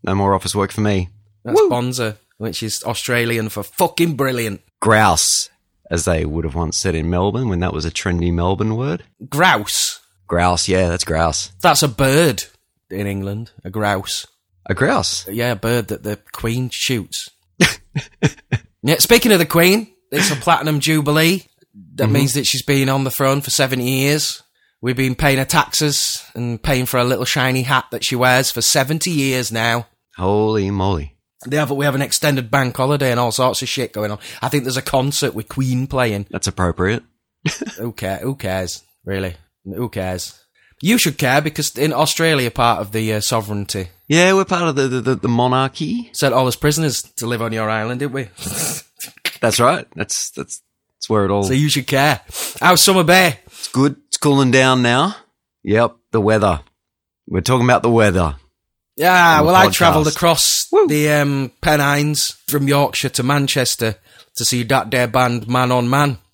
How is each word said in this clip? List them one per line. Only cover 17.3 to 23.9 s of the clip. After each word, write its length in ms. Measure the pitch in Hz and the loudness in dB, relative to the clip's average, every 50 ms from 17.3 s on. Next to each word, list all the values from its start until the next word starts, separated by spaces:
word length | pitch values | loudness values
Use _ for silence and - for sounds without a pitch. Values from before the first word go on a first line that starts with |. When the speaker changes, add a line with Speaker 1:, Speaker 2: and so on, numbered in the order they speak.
| _ _ _ _ _ _ | _ _ _ _ _ _
Speaker 2:
<laughs> 100 | - - - - _ _ _ 147 - - _ _ - 160 - - _ _ - - - _ _ _ - | 0 0 0 -6 _ _ _ -8 -8 -8 _ _ -2 -2 -2 -4 _ _ -6 -6 -6 _ _ _ 0
Yeah, 140 | 127 160 170 | 0 2 2
speaking 320 | - - 233 247 - 247 | 4 4 4 4 6 4
of 80 | 208 175 | 4 4
the 80 | 170 | 2
Queen, 460 | 151 - 170 170 180 190 226 226 - _ _ _ _ | 2 2 4 4 6 4 2 0 -6 _ _ _ _
it's 220 | - 151 190 202 160 | -2 -2 0 0 -2
a 40 | |
platinum 440 | 135 - 180 165 - 143 156 151 147 | -2 0 0 0 2 2 -2 -2 0
jubilee. 640 | 131 156 160 156 147 143 147 156 160 165 190 190 - _ _ _ _ _ _ 104 95 78 - | 0 0 0 0 2 2 2 2 4 2 2 0 -4 _ _ _ _ _ _ -20 -20 -20 -6
That 100 | - - | -2 0
Speaker 1:
Mm-hmm. 60 | 110 107 | 2 4
Speaker 2:
means 200 | 143 139 139 - | 4 2 2 0
that 120 | 143 127 - | -2 -2 -2
she's 140 | - 131 - | -2 -4 -2
been 260 | - 139 139 135 131 | 0 0 2 2 2
on 160 | 135 135 135 | 0 0 -2
the 80 | 131 - | -4 -2
throne 300 | - 139 135 135 143 143 | 0 0 0 0 0 -2
for 80 | - | -4
seventy 380 | - - 139 131 135 127 120 123 | -2 0 0 0 0 -2 -2 -2